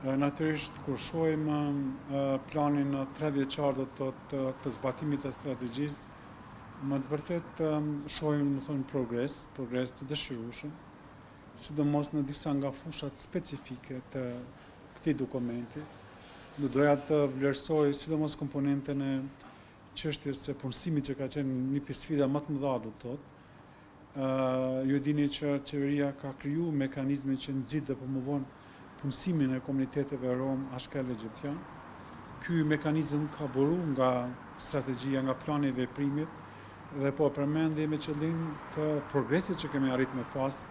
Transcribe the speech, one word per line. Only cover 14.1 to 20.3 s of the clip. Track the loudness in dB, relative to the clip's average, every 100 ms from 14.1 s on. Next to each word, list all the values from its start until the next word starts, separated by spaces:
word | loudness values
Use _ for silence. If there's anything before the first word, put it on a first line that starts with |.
të | -4 -4 -6 -10 -16 -20 -20 -20 -4
këtij | 0 2
dokumenti. | 0 0 -2 -2 -6 -10 -12 -14 -18 -18 -18 -18 -14 -2
Do | 2
doja | 6 8 6
të | 6 4 4
vlerësoj | 4 2 2 2 4 6
sidomos | 4 0 2 0 0
komponenten | -2 2 2 2 0 0
e | 2 0 -2 -10 -18 -20 -20 -20 -14 -4
çështjes | -4 -2 -4